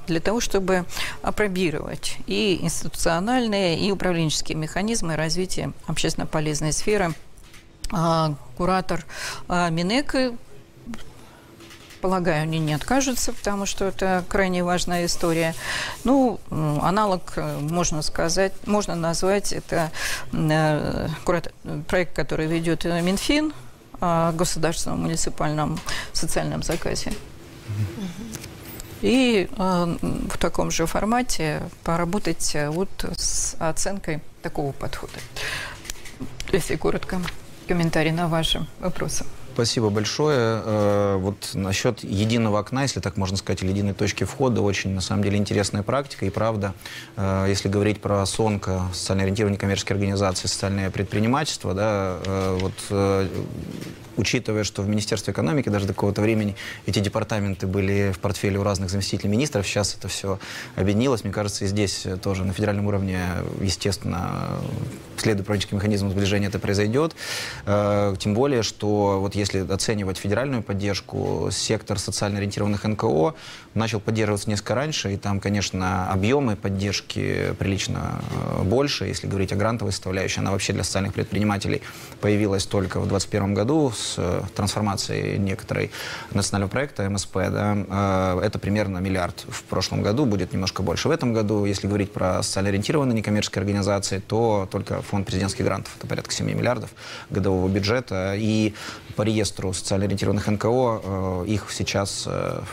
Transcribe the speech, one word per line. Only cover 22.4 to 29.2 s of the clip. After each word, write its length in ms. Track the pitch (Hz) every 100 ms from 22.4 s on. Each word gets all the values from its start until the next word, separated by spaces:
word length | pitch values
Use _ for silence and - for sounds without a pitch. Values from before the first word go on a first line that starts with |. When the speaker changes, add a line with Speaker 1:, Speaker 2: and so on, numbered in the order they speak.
| 156
Speaker 1:
ведёт, 360 | 165 165 160
э, 160 | 170 170
Минфин 500 | 175 196 - 294 311 - - - - -
о 320 | 180 165 165
государственном 720 | 165 180 165 160 - 147 170
муниципальном 760 | 160 160 - - 156 151 156 165 - - -
социальном 520 | - 160 180 151 151
заказе. 480 | - 165 - 180 - - - - - - - 104 101 - 185 202 226 - - - - - - -
И, 480 | 202 254